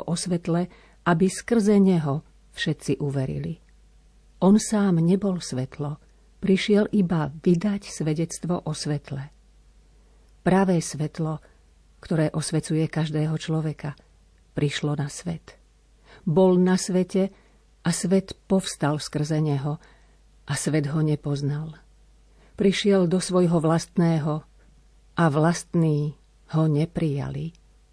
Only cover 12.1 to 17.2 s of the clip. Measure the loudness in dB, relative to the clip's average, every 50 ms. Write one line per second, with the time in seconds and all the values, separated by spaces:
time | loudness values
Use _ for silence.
12.1 | 0 0 0 0 0 -4 -4 -2 -2 -4 -2 -2 -2 -2 -2 -2 -2 -4 -4 -2
13.1 | -2 -2 -2 -2 -2 -4 -4 -4 -4 -2 -2 -4 -6 -6 -10 -10 -10 -12 _ _
14.1 | _ _ _ _ _ _ _ _ _ -4 -2 -2 -2 -2 -4 -4 -2 -2 -4 -6
15.1 | -8 -10 -10 -8 -10 -10 -12 -18 -20 _ _ _ _ _ _ _ _ _ _ -20
16.1 | -20 -8 -4 0 2 4 6 6 6 4 4 4 2 0 0 -2 -2 -2 -2 0
17.1 | 0 -2